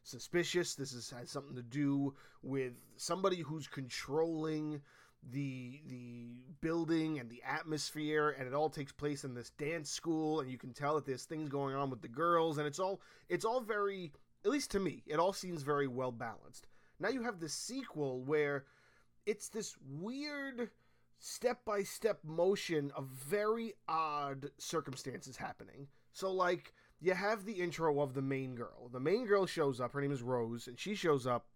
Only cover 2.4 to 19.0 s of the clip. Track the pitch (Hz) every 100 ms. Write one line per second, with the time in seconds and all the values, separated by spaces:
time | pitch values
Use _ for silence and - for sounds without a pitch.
2.4 | 135 135 127 120 - - - 175 196 185
3.4 | 143 156 135 - 127 - - 147 165 160
4.4 | 156 156 151 147 143 - - _ - 131
5.4 | 139 131 123 139 156 123 123 120 120 120
6.4 | 131 147 165 170 160 165 160 147 117 120
7.4 | 131 151 156 156 - 156 151 151 151 139
8.4 | 127 139 156 151 139 - 147 143 135 120
9.4 | 117 - 147 165 143 - 165 160 156 156
10.4 | 131 127 127 120 147 151 139 127 - 156
11.4 | 151 139 139 139 139 123 117 120 170 170
12.4 | 165 147 147 147 190 196 - - - 175
13.4 | 220 254 214 208 202 196 170 - _ _
14.4 | 202 285 - 202 180 - - 151 175 185
15.4 | 185 170 139 143 139 123 127 113 117 101
16.4 | - - - - - - 185 262 233 190
17.4 | 160 - - 262 247 151 139 127 131 151
18.4 | 147 143 - _ _ _